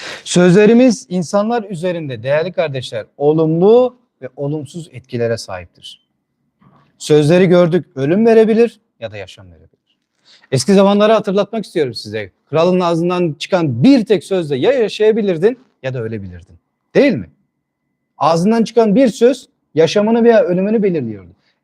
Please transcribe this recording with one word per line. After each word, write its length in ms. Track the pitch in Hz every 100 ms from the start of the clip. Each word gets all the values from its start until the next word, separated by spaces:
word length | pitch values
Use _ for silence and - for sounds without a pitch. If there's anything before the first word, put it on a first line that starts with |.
| - -
Sözlerimiz 800 | - 175 180 185 208 233 254 202 -
insanlar 560 | 180 156 202 214 240
üzerinde 580 | 202 170 180 170 151 117
değerli 300 | 123 151 170
kardeşler 540 | 180 160 131 120 117 104 -
olumlu 800 | 147 160 160 165 196 233 254 247 _ _
ve 60 | 131 -
olumsuz 520 | 143 151 135 175 156
etkilere 440 | 123 - 120 117 113
sahiptir. 680 | - 92 87 _ - - _ _ _ _ _ _ _ _ _ _
Sözleri 480 | - 151 147 175 185
gördük, 400 | 175 175 175 -
ölüm 320 | 131 139 190 226
verebilir 540 | 226 220 220 233 - _ -
ya 100 | 113
da 60 | 107
yaşam 300 | 92 - 95
verebilir. 520 | 80 85 _ _ _ _ _ _ _ -
Eski 220 | 131 -
zamanları 380 | 196 196 202 214
hatırlatmak 520 | 220 - 196 196 226
istiyorum 300 | 196 180 135
size. 360 | 113 107 107 101 _ -
Kralın 300 | 147 175 185
ağzından 560 | 175 170 175 180 175 147
çıkan 440 | - 185 160 117
bir 240 | 151 277 202
tek 180 | 202
sözle 320 | - 190 156 135
ya 160 | 175
yaşayabilirdin 880 | 269 202 - 214 226 208 165 196 247 _ _
ya 120 | 131
da 80 | 127
ölebilirdin. 560 | 113 110 95 90 - 90 _ _ _
Değil 200 | 180 277
mi? 160 | 151 85 _ _ _ _ _ _ _ _ -
Ağzından 460 | 143 165 190 226
çıkan 300 | 226 233 220
bir 140 | 202 262
söz 400 | - 233 277 - _ _
yaşamını 500 | 143 160 208 208 233
veya 180 | 233 220
ölümünü 400 | 170 180 196 226
belirliyordu. 480 | 196 170 117 104 87 _ _ _